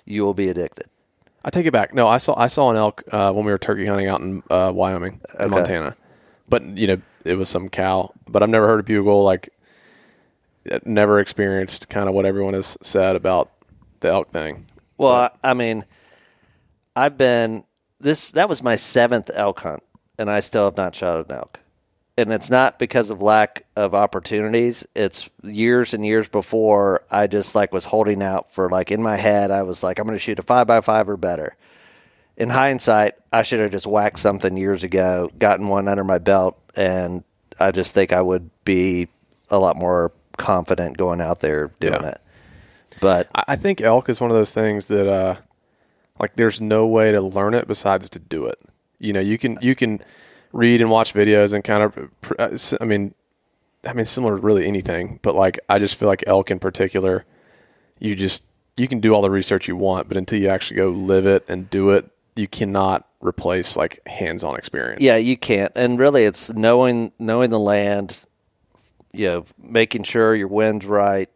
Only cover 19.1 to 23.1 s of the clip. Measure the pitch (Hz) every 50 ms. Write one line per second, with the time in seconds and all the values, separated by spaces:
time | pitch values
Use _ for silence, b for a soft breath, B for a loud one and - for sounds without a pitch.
19.1 | 120 113 - - - - 104 101 95 - - 87 73 - - _ _ _ _ _
20.1 | _ - 110 104 104 113 123 - - 113 101 98 95 101 95 87 - - 95 90
21.1 | 85 82 80 - 69 62 - - - - _ _ _ _ _ _ _ _ _ _
22.1 | _ - 117 104 110 104 - - 127 127 135 131 - - 123 113 - 127 113 101